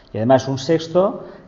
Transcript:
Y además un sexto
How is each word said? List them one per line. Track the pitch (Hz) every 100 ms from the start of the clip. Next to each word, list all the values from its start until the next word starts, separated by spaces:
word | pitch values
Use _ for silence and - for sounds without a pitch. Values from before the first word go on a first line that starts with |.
| _
Y | 107
además | 113 131 135
un | 135
sexto | - 160 - 180 196 - - -